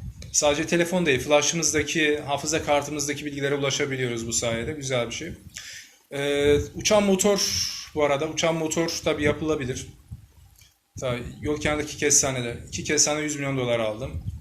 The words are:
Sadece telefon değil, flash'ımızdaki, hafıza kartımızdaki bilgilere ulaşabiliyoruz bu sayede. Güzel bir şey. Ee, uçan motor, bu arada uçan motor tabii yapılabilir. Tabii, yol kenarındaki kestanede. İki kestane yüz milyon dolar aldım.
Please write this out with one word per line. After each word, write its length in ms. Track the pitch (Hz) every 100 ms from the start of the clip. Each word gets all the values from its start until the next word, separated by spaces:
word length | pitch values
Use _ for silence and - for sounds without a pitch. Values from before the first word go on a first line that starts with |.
| - - -
Sadece 360 | - 147 147 160
telefon 380 | 170 170 185 160
değil, 140 | 127
flash'ımızdaki, 1000 | 131 147 143 165 156 151 147 165 151 147
hafıza 440 | 131 139 151 156
kartımızdaki 640 | 151 143 139 151 139 143 147
bilgilere 300 | 139 139 143
ulaşabiliyoruz 720 | 139 131 139 131 127 117 117
bu 60 |
sayede. 380 | 110 120 113 117
Güzel 360 | 151 135 127 117
bir 80 | -
şey. 140 | 165 - - - - - - _ -
Ee, 420 | 139 143 143 143 147 143 -
uçan 280 | - 208
motor, 640 | 202 190 208 196 - - - - - 156
bu 80 |
arada 260 | 147 139 156
uçan 260 | 156 165 165
motor 440 | 156 170 165 -
tabii 200 | 160 147
yapılabilir. 640 | 147 147 156 139 127 131 - - - - - - - _ - _ _ -
Tabii, 220 | 131 120 117 -
yol 200 | 147 147
kenarındaki 360 | 151 151 147 -
kestanede. 600 | 147 - 143 131 120 120 -
İki 160 | -
kestane 380 | 160 151 151 151
yüz 140 | 151 143
milyon 220 | 139 135
dolar 220 | 123 117
aldım. 440 | 110 107 139 - - -